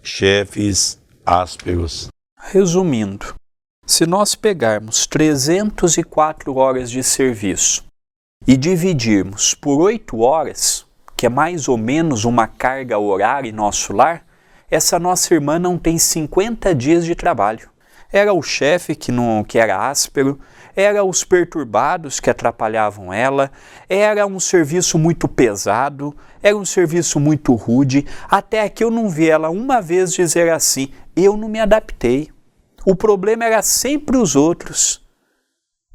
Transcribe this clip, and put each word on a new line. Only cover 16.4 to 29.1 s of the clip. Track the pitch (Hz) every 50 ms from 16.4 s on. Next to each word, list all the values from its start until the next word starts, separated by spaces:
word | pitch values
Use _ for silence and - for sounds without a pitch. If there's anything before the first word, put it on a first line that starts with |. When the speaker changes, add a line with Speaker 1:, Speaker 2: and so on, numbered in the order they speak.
| 196 233 233 - - 202 180
Speaker 2:
dias | 131 117 139 165 175 170
de | 165 175
trabalho. | - - 180 165 113 98 104 113 - - - _ _ _ _ _ - - - -
Era | 196 202 214 202
o | 175 135
chefe | - - - - - 165 175 - - 156
que | - - -
não, | 123 123 123 117 113 107 107
que | - - 123
era | 113 107 95 95 107 127
áspero, | 147 - - - - 143 139 135 139 139 - - - - - - -
era | - 190 208 208 208 202
os | 190 175 - -
perturbados | - 190 180 170 170 - 170 143 117 101 104 127 147 175 180 160 139 - -
que | - -
atrapalhavam | 120 - - 120 117 - 117 110 110 110 110 104 98 104 98 90 92
ela, | 104 120 135 139 139 135 135 - - - - - - - -
era | 185 190 208 208 214 208 208
um | 202 190 185
serviço | 180 - - 180 160 139 156 180 - - - 165
muito | 156 165 165 - -
pesado, | 143 - - 135 117 101 95 - 101 98 113 131 143 143 135 143 147 143 - - - - - -
era | 202 208
um | 208 196
serviço | - - 196 180 160 160 175 165 - - 156
muito | 143 147 156 147 - - 127
rude. | 110 - - 113 131 143 131 127 143 143 - - - - -
Até | - 196 196 - - 220 214
aqui | 190 - - 220
eu | 233
não | 226 233 226
vi | 208